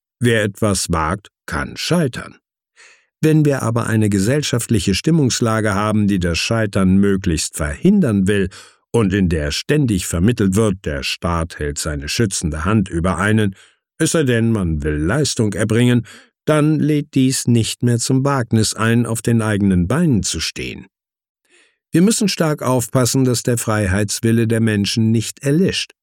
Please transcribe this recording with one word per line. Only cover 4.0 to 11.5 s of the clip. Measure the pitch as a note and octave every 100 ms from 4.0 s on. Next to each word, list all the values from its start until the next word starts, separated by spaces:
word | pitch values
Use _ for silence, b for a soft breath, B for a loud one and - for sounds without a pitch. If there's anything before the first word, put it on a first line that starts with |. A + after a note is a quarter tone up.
| G#2+
gesellschaftliche | G2+ G2 D3 C#3+ A#2+ - - -
Stimmungslage | G3 - E3 C3 - A#2 A2 G#2+
haben, | G2 G#2+ G#2+ G#2
die | G2
das | F2 E2
Scheitern | - A2+ A2 G2+ F#2+ F#2+
möglichst | G2+ G2 G2 D#2 - -
verhindern | D2+ D2 F3 G#3 D3+ G2+ F#2+
will | G#2 F#2+ B B B B
und | A#2+ G#2
in | G2 F#2
der | E2 D2
ständig | - - D#3 C3+ G2 -
vermittelt | F2 F#2+ A#2+ G2+
wird, | F#2+ A2 F#2+
der | - C#2+
Staat | C2 - F2+ E2+ E2